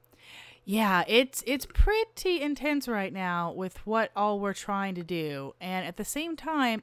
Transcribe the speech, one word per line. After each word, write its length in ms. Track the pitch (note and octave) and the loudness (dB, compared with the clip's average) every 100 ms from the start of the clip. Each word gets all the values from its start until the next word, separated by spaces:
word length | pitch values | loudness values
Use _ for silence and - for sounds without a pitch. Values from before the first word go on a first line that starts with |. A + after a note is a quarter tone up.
| _ _ - - - - | _ _ -20 -20 -20 -14
Yeah, 400 | - G#3 G#3 F#3 E3 | -2 2 4 4 4
it's, 340 | A3+ C4+ - - | 4 4 0 -2
it's 200 | C4+ - | -4 0
pretty 720 | - - G#4+ A4 - F#4 F4 | 4 6 6 0 -2 0 0
intense 460 | D4 C#4+ D4 C#4+ A#3+ | 0 -2 0 0 0
right 240 | G#3+ F#3+ | -2 -2
now 400 | F#3+ F3+ F3 E3+ | -2 -2 0 -2
with 340 | E3 F#3 - - | -4 -8 -8 -2
what 240 | A3 A3 | 0 0
all 260 | - G#3 G3+ | 0 0 0
we're 120 | G3+ | -2
trying 420 | F#3 - G3 G3 F3+ | -4 -4 -2 -2 -4
to 60 | |
do. 520 | E3+ E3+ D3+ C#3+ C#3 - | -4 -4 -2 -4 -8 -10
And 260 | F3+ F#3 E3+ | -6 -4 -6
at 100 | F3+ | -8
the 80 | |
same 320 | G#3 C#4+ E4+ D#4+ | -6 -6 -6 -6
time, 460 | D4+ D#4 B3 A3 | -4 0 2 0